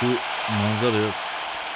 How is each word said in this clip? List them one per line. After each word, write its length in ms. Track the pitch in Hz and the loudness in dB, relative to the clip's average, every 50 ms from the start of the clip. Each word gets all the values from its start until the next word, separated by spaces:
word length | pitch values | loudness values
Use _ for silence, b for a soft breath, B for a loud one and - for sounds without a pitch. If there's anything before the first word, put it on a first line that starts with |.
şu 60 | 120 123 123 - - - - - - - | 2 2 2 2 0 -4 -4 -4 -2 0
manzara 500 | 110 104 101 107 110 107 120 123 110 107 | 0 2 2 2 2 2 2 4 4 4
yok. 120 | 107 107 98 - - - - - - - - - - - - | 2 2 0 -4 -6 -6 -6 -6 -6 -6 -6 -8 -8 -8 -8